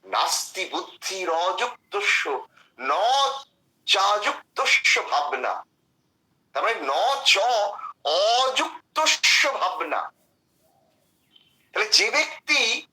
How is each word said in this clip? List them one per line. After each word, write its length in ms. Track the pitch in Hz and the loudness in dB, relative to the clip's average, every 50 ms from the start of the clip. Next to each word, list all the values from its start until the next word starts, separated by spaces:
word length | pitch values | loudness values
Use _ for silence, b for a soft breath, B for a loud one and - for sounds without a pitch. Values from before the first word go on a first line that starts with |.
| _ | _
নাস্তি 600 | 95 98 113 143 196 190 - - - - 190 180 | -4 -2 -2 0 0 -2 -4 -6 -8 -8 -8 -8
বুদ্ধির 640 | - - 175 175 - - - - - 190 190 185 165 | -6 -6 -8 -8 -8 -18 -12 -10 -8 -8 -6 -2 -2
অযুক্তস্য 1160 | 165 165 175 185 190 - 240 247 - - _ _ - - - - - - - 156 135 - - b b b b b b - | 0 0 0 0 0 -2 -4 -6 -6 -14 _ _ -6 -2 0 0 0 0 0 -2 -4 -6 -6 b b b b b b -8
ন 140 | 127 135 147 170 208 240 262 277 277 262 262 269 - _ _ _ _ _ _ _ _ | -4 -2 0 2 2 2 2 2 2 0 -2 -6 -14 _ _ _ _ _ _ _ _
চাযুক্তস্য 1160 | - - 196 196 202 208 208 208 277 285 - - _ _ - 269 - - - - - - 240 | 0 2 4 4 2 2 2 0 -2 -4 -4 -12 _ _ -2 2 2 2 2 4 2 2 2
ভাবনা, 640 | - - - 147 - - 135 127 123 107 - - - _ _ _ _ _ _ _ _ _ _ _ _ _ _ _ _ _ | 0 0 0 0 0 -2 -4 -4 -4 -4 -4 -6 -10 _ _ _ _ _ _ _ _ _ _ _ _ _ _ _ _ _
তার 100 | _ 139 | _ -2
মানে 120 | 170 214 233 | 0 0 -2
ন 480 | 185 151 135 139 160 202 247 277 269 - | -2 -4 -2 0 0 2 0 0 2 2
চ 140 | - - - 196 240 247 214 202 - B B B B B _ _ | 2 4 4 4 2 2 2 0 -2 B B B B B _ _
অযুক্তস্য 1500 | 143 156 175 202 220 233 247 262 262 254 - - 339 - - _ _ _ 302 311 311 - - - - - - - 285 | -2 0 2 2 4 4 2 2 0 0 -2 -2 -2 -6 -16 _ _ _ 0 0 0 0 2 2 2 4 4 2 2
ভাবনা। 600 | 269 - - 240 240 - - 151 131 95 - - _ _ _ _ _ _ _ _ _ _ _ _ _ _ _ _ _ _ _ _ _ _ _ _ _ _ _ _ _ _ _ _ | 0 -2 -2 -4 -2 -4 -4 -4 -4 -4 -6 -8 _ _ _ _ _ _ _ _ _ _ _ _ _ _ _ _ _ _ _ _ _ _ _ _ _ _ _ _ _ _ _ _
তাহলে 160 | - - 427 - | -4 -4 -2 2
যে 220 | - - 196 226 | 2 2 2 4
ব্যক্তি 760 | 240 294 311 - - - _ - - 277 240 220 240 302 - _ | 2 0 0 0 -4 -14 _ 0 2 2 2 0 -2 -4 -6 _